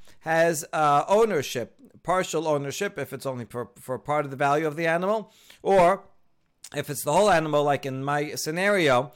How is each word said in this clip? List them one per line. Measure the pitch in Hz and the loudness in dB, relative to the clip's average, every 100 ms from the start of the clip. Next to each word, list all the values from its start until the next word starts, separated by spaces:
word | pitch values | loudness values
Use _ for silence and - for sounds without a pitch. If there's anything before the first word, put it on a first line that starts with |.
| - - | -20 -12
has, | 160 165 170 156 - | -2 2 2 0 -4
uh, | 160 151 143 - | 0 2 2 4
ownership, | 202 226 165 - 127 110 _ - - | 2 2 0 -4 -6 -8 _ -20 -10
partial | - 185 180 156 160 | -2 -2 -2 -2 -2
ownership, | 147 139 - 202 156 | -2 -4 -6 -6 -6
if | 135 | -10
it's | 135 139 | -8 -8
only | 127 | -8
for, | 113 120 120 - | -10 -10 -12 -12
for | - 123 | -10 -8
part | - 151 | -4 -4
of | 143 | -4
the | 135 | -2
value | 143 151 156 | 0 0 -2
of | |
the | 147 165 | -2 -2
animal, | 165 190 220 202 _ - - | 0 0 -4 -6 _ -20 -6
or | - 196 175 190 - _ _ _ _ _ - 143 | 2 6 6 2 -6 _ _ _ _ _ -14 -10
if | 143 | -8
it's | 143 | -6
the | 147 | 0
whole | 160 208 | 2 4
animal, | 170 156 147 | 4 2 2
like | 147 139 139 | 2 0 -4
in | 131 | -6
my | 139 147 147 | -4 -4 -4
scenario, | 127 - 165 196 202 151 123 139 | -6 -6 -2 0 2 4 2 0